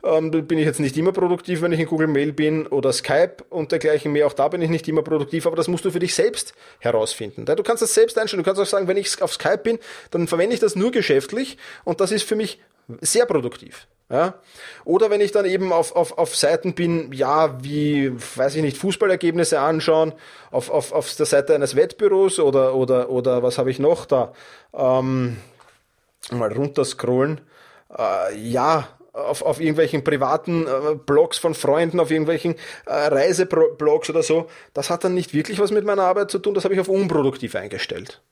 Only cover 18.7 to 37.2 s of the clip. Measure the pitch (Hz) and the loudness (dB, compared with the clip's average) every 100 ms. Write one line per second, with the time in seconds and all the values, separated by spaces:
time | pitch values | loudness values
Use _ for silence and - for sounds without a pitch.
18.7 | 131 190 190 208 180 170 165 165 151 143 | -2 -4 0 0 2 0 0 0 2 2
19.7 | 160 156 160 160 156 - - - - - | 0 2 2 2 -2 -20 -20 -6 -6 -2
20.7 | 151 139 160 143 - 151 143 139 151 139 | -4 -2 -4 -4 -4 2 2 4 2 2
21.7 | 131 180 - 208 190 196 180 151 139 131 | 2 0 2 2 4 2 4 2 4 2
22.7 | 131 127 127 123 127 123 123 123 120 131 | 2 2 2 2 -2 0 2 2 2 -2
23.7 | 131 143 165 - 135 120 - - - _ | 2 2 2 2 0 0 -6 -20 -20 _
24.7 | - 131 127 131 131 123 110 - _ _ | -2 2 2 2 -2 -2 -6 -14 _ _
25.7 | _ _ _ _ _ - 123 110 107 143 | _ _ _ _ _ -10 -4 -2 -2 -4
26.7 | 139 127 - 113 127 139 151 _ _ - | -2 -2 -2 -2 0 0 -2 _ _ -20
27.7 | - _ - 107 95 92 104 113 123 135 | -20 _ -4 -2 0 -2 -6 -4 0 2
28.7 | 160 135 - - - 143 147 - 147 160 | 2 -2 -14 -16 -10 -6 -4 -2 -2 -2
29.7 | 151 156 151 135 147 131 156 170 170 160 | 0 0 0 -2 0 0 0 0 -2 0
30.7 | 135 147 151 - 143 165 - 170 156 131 | -2 -2 -4 2 4 4 2 -2 -2 0
31.7 | 147 170 175 160 156 151 165 170 165 - | 2 2 0 0 0 0 0 -2 -4 -8
32.7 | - - 143 147 139 143 175 185 160 160 | -18 -6 0 2 2 2 2 2 4 2
33.7 | 156 151 156 - 160 156 160 165 - - | 4 2 2 2 -2 2 2 0 -14 -12
34.7 | - 139 - - 180 180 147 156 196 202 | -8 -4 -2 0 0 -2 -2 -2 0 2
35.7 | 214 202 202 185 185 202 202 202 196 190 | 2 0 2 2 2 0 -2 0 0 0
36.7 | 190 185 190 196 160 | 0 0 0 2 2